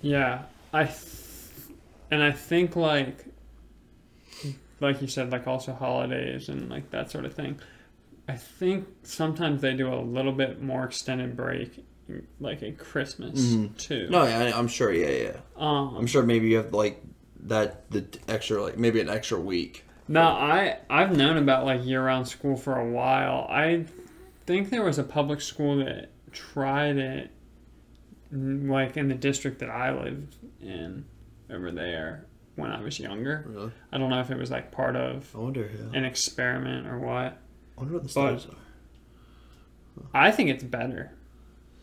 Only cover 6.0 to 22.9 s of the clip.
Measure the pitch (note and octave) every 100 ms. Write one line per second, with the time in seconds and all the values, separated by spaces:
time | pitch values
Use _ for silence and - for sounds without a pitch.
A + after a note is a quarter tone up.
6 | B2+ B2+ B2+ B2+ C#3+ - B2 - C#3+ -
7 | C#3 - C#3+ - C#3 - - - - _
8 | _ - - B2+ - - F3+ F#3+ - -
9 | - - D#3+ D#3 E3 C#3 C#3 C3 C3 B2
10 | A#2+ B2+ C3+ C3 C3+ - C3+ B2+ B2+ -
11 | - B2+ B2+ B2 - - - - - -
12 | - - - - C#3+ C#3+ G#2+ - - C#3+
13 | C3 - - C3+ B2 A2+ G#2 - - C3+
14 | F2 F3 C3 A#2 A#2+ A2 A#2+ - A#2 F2
15 | D2+ C2 A1+ - - - D3+ C#3+ C#3 A#2+
16 | A#2 C#3 A#2 A2+ A2 A2 G#2+ G2+ G#2 -
17 | - - - - - G#2+ G#2 - - G#2
18 | F#2+ - - G#2+ - G#2+ G2 - A#2 A2
19 | E2 G#2+ - G2+ F#2 F2 C#2 - - -
20 | - D#3 E3 - C#3+ F3 G3 - - D3
21 | G3 E3 C#3+ D#3+ C#3+ D3 C3+ B2+ B2+ C3
22 | C3 C3 B2 - C#3+ B2+ - C3 A#2